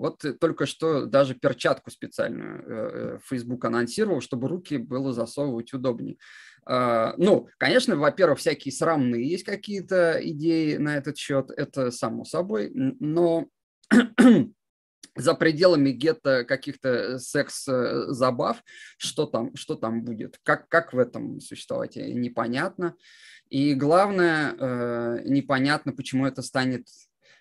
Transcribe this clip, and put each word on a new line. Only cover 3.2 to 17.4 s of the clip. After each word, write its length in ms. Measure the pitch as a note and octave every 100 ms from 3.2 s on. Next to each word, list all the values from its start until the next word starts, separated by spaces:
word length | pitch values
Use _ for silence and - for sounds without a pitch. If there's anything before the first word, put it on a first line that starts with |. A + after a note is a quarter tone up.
Facebook 400 | - C3 A#2+ B2
анонсировал, 560 | A#2+ A#2 A#2+ - G#3+ D3+
чтобы 280 | - B2 C3+
руки 280 | F3+ - C#3+
было 360 | A#2 B2+ C3+
засовывать 600 | A#2 A2+ - C#3+ A#2 A#2
удобнее. 440 | C3 B2+ A#2 - - - - - - -
Э, 460 | B2+ B2 A2+ A2+ -
ну, 320 | F#3 F3+ - -
конечно, 380 | C3+ A#3+ B3 D#3+
во-первых, 440 | D3 E3 E3+ C3+
всякие 320 | E3+ D3 C#3
срамные 560 | - D#3+ D#3 B2 A#2+ C3
есть 160 | F#3
какие-то 720 | G3 G3+ G#3 G3 F3+ F#3 E3+ D#3
идеи 580 | - D3 D#3+ E3 D#3 D3
на 180 | D3+ D3
этот 200 | C#3+ -
счёт, 360 | - C#3 C3
это 400 | - C#3+ - B2
само 320 | B2 A#2 A#2
собой, 480 | A#2 D#3+ F#3 G#3+ -
н-, 220 | - C3 -
но 480 | D3+ E3 E3+ E3 - _ _ _ -
<clears throat> 1300 | A#3 A#3 - B3 G3 A2+ - _ _ _ _ - -
за 180 | C3
пределами 560 | D#3+ D#3+ D3+ F3+ D#3+ C#3
гетто 540 | A#2 D#3 D#3 C#3+ B2+
каких-то, 440 | A#2+ C3+ - C3 C3
э, 300 | A#2+ G#2 B2+
секс, 500 | - D3